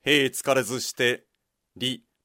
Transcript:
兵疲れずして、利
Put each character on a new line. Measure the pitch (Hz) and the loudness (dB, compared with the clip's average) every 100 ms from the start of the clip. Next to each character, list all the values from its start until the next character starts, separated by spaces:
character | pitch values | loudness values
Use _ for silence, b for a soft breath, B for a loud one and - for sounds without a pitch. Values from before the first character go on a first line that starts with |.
兵 | - 147 135 | 2 2 2
疲 | - - | -2 0
れ | 131 | 0
ず | 107 123 | 2 -6
し | - | -8
て、 | - 123 120 _ _ _ _ _ - | -2 0 0 _ _ _ _ _ -8
利 | 123 123 _ _ | -6 -6 _ _